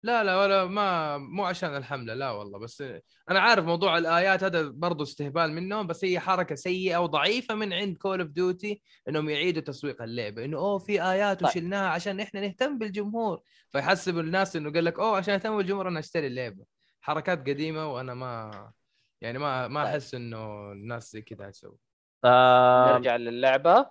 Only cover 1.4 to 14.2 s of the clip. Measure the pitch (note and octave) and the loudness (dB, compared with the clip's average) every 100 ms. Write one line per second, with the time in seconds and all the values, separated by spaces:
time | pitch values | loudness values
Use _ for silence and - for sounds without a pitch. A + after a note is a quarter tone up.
1.4 | F#3 F3+ F3 C#3+ B2+ C#3 A2+ A#2+ C3+ G#2 | -4 -4 -4 -6 -6 -8 -6 -6 -6 -6
2.4 | G#2 G2 A#2 - C#3 F#2 _ _ - F#3+ | -10 -12 -14 -12 -12 -12 _ _ 0 4
3.4 | G#3+ A3 E3 E3+ F#3+ E3+ E3 E3+ F#3+ F#3+ | 6 4 2 0 2 2 2 2 4 2
4.4 | F#3+ E3+ D3 B2 F3 D#3+ D3 - D3 D3+ | 2 0 -2 -4 -4 -2 -6 -6 -4 0
5.4 | D#3+ D#3+ F#3 G#3+ F#3+ E3 F#3+ F3+ E3 F#3 | 0 -2 -6 -6 -4 -4 -2 -2 0 0
6.4 | F3+ D3 F#3 F#3 F#3 E3+ E3+ D3+ E3 A#3+ | 0 -4 -4 -2 0 0 0 2 2 0
7.4 | - G#3+ G#3 F3 G3+ E3+ G3 F#3 E3 D3 | -2 -4 -4 -4 -4 -4 -4 -4 -4 -2
8.4 | F#3 F3+ G#3 G#3 _ _ - D#3 D#3 D3 | -2 -2 -6 -8 _ _ -4 -4 -2 0
9.4 | F3+ D#3+ D3+ C3 C#3+ A#2+ A2+ A#2+ G#2 G#2+ | 0 -2 -6 -8 -8 -8 -8 -6 -6 -6
10.4 | C3 D3+ F#3+ G3 G3 G3+ F3+ F#3+ G#3 F#3+ | -8 -4 -2 -4 -2 0 2 2 0 2
11.4 | D#3+ F3 E3+ G3+ F#3+ E3 G3+ F#3+ G#3 G3+ | 0 0 -4 -2 -2 -2 -4 -6 -8 -6
12.4 | G3+ F3+ C4 C4+ A3 G3 G#3 A3+ A3 E3+ | -8 -2 -4 -2 -6 -6 -6 -4 -4 -4
13.4 | _ _ _ C#3 C#3 F#3+ F#3 E3+ | _ _ _ -4 0 0 0 -2